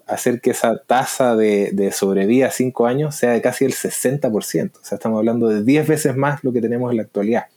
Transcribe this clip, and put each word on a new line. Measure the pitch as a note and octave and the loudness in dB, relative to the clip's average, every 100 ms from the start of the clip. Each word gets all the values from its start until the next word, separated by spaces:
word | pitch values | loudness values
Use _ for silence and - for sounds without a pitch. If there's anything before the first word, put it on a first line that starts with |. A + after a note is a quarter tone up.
| - | -8
hacer | G2+ B2 A#2+ | -4 -2 0
que | B2+ | 0
esa | A2+ A#2 A2 | 0 0 -2
tasa | - B2 C#3 - B2+ | 0 0 0 0 2
de, | A2 G#2+ G2+ G2+ | 4 2 2 0
de | G2 G2 | 0 -2
sobrevida | - G2 G2 G2 B2+ B2+ | 0 0 2 2 4 2
a | |
cinco | - B2+ - A#2+ | 0 -2 0 0
años | C3+ D3+ D3 | 0 -2 0
sea | B2 | 0
de | A2+ | 2
casi | B2 B2+ | 0 0
el | C3+ | -2
sesenta | - G2 - B2+ C#3+ C3 | -2 -6 -2 -2 0 -2
por | G#2 | -2
ciento. | - D#2+ - - | -2 -4 -4 -8
O | |
sea, | - | -12
estamos | G2+ A2+ G#2+ | -8 -4 0
hablando | A2+ A#2+ A2+ | 0 2 0
de | G#2+ | 2
diez | A2 D3+ D3 | 2 2 2
veces | D3+ D3 B2+ | 0 0 0
más | C#3 C#3+ | -2 -2
lo | C3 | -2
que | A#2+ | -2
tenemos | A2+ A#2+ B2 | -2 -2 -2
en | A#2 | -2
la | |
actualidad, | G2+ G#2 G#2 A2+ - | -4 -4 0 -2 -4